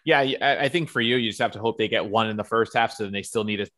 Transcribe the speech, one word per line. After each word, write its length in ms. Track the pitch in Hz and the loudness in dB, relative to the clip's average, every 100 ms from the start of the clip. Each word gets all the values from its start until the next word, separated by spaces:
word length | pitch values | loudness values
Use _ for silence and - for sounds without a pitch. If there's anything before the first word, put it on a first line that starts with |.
Yeah, 160 | 156 147 | 2 4
y-, 140 | 135 - | 4 0
I, 160 | 139 117 | 0 2
I 120 | 139 | 0
think 220 | 175 151 | 0 -2
for 100 | 127 | 0
you, 160 | 117 123 | 2 2
you 140 | 113 | 0
just 100 | 101 | -2
have 120 | 113 | -2
to 60 | 101 | -2
hope 180 | 113 110 | -4 0
they 120 | 110 | 0
get 200 | 110 101 | 0 0
one 200 | 110 110 | 0 0
in 80 | 107 | -2
the 80 | |
first 280 | 101 113 110 | -2 0 0
half, 200 | 123 113 | 0 0
so 100 | - | -2
then 100 | 101 | -6
they 100 | 101 | -6
still 200 | 92 113 | -4 -4
need 200 | 107 101 | -2 -4
a, 40 | 98 | -6